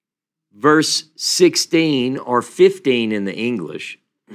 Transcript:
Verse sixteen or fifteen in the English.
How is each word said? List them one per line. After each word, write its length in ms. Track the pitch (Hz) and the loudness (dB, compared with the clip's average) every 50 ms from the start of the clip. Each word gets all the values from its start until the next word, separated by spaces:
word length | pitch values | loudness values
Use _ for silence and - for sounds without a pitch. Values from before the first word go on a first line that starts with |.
| _ _ _ _ _ _ _ _ _ _ 101 | _ _ _ _ _ _ _ _ _ _ _
Verse 520 | 104 120 151 151 160 147 - - - - _ _ | 0 2 4 4 4 2 0 -4 -6 -8 _ _
sixteen 1000 | - - - - - 185 156 - - - - 170 165 165 156 143 131 123 127 139 | -10 -6 -4 2 4 4 4 4 0 -4 0 0 0 0 0 0 0 -2 -2 -4
or 240 | - - 123 120 120 | -6 -4 -2 -2 -2
fifteen 720 | 117 - - - 185 190 190 - - 135 123 120 113 107 | -2 -4 2 4 4 4 4 0 -2 0 0 0 0 -2
in 140 | 107 104 98 | -2 -2 -4
the 100 | 98 - | -6 -6
English. 640 | 104 113 123 120 95 80 76 78 80 - - - _ _ _ _ _ _ _ | -4 -4 -4 -4 -4 -6 -10 -12 -14 -14 -16 -18 _ _ _ _ _ _ _